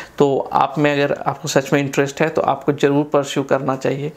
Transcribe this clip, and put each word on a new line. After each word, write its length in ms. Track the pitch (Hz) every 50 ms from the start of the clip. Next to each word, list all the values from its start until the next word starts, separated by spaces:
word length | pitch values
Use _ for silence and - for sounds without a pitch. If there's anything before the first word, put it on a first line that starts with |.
| - - -
तो 320 | - 143 139 135 - - - -
आप 220 | 135 139 139 -
में 160 | 156 147 147 143
अगर 300 | 143 143 143 - - -
आपको 200 | 143 139 - -
सच 260 | 147 - 143 135 - 156
में 60 | 143
interest 420 | 139 143 139 147 139 139 - -
है 80 | 160 160
तो 120 | 160 -
आपको 320 | - - 139 - - - 143
ज़रूर 320 | 135 147 139 143 143 147
pursue 380 | 147 - 143 135 139 - 147 135
करना 320 | - 139 135 139 139 135
चाहिए 360 | 135 - 135 135 139 143 151 -